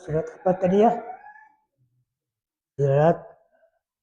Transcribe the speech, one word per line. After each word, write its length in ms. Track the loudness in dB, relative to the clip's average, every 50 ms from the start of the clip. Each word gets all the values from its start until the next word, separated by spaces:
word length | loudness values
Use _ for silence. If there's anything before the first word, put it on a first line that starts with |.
| -10
surat 240 | -8 -6 -6 -6 -6 -10 -6 -2
apa 80 | -2 -2 0
tadi 240 | 0 0 2 4 4
ya? 80 | 2 2 0 -6 -12 -16 -18 -20 -20 -20 -20 -20 _ _ _ _ _ _ _ _ _ _ _ _ _ _ _ _ _ _ _ _ _ _ _ _ _ _
Surat 440 | -4 -2 0 2 2 2 2 2 0 -4 -20 -20 _ _ _ _ _ _ _ _ _ _ _ _ _